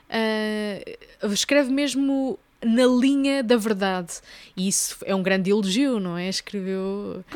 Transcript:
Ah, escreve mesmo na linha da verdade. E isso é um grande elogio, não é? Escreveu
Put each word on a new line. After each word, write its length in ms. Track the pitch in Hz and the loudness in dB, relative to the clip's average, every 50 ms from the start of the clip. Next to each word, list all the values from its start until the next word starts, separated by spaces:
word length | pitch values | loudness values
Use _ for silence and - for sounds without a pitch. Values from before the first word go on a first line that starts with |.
| _ - | _ -6
Ah, 1200 | - 226 220 220 220 214 214 214 214 214 214 208 196 175 - - - - - - - _ - 214 202 | -4 -2 0 0 0 -2 -2 -2 -4 -4 -4 -6 -6 -8 -10 -14 -16 -16 -20 -20 -10 _ -4 -2 -2
escreve 360 | 190 - - 277 285 285 247 | -2 0 2 4 4 4 4
mesmo 680 | 269 277 294 277 240 269 277 269 277 269 269 262 - - _ _ _ _ - | 2 0 0 0 0 0 0 2 0 0 0 -2 -4 -8 _ _ _ _ 0
na 220 | 233 226 247 254 | 2 4 6 6
linha 560 | 247 254 247 240 277 277 277 269 277 277 277 | 6 6 4 4 4 4 2 2 2 0 0
da 160 | 254 214 247 233 | 2 2 2 2
verdade. 560 | 202 226 214 190 196 190 185 185 175 165 - - - - - - - - _ | 2 0 -2 0 0 0 -2 -2 -4 -8 -12 -16 -16 -20 -20 -20 -20 -12 _
E 100 | 185 185 | -4 -2
isso 300 | 196 190 - - - - - - | 0 0 0 -2 -4 -6 -8 -4
é 100 | - 196 | -2 -2
um 80 | 190 | 0
grande 280 | 180 190 190 190 185 190 | 2 2 0 2 2 2
elogio, 500 | 202 220 202 190 185 240 285 277 247 214 | 2 2 2 0 0 2 2 2 0 0
não 160 | 190 180 170 | -2 -4 -4
é? 120 | 175 180 190 | -4 -4 -4
Escreveu 920 | 185 - - - - 202 185 190 190 190 190 196 196 202 202 196 180 185 185 - - | -4 -6 -8 -8 -8 -6 -4 -4 -4 -4 -4 -4 -6 -6 -8 -10 -10 -12 -12 -8 -4